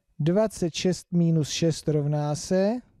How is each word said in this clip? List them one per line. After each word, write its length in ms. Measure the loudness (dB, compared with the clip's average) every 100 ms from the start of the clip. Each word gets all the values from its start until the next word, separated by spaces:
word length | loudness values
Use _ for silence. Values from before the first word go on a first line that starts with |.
| _ -4
Dvacet 560 | 0 2 2 0 -4
šest 380 | -2 -2 -2 -2
minus 380 | 0 2 2 0
šest 380 | 0 0 0 0
rovná 460 | 0 0 -2 -2
se 460 | -4 -2 0 0 -2 -8 _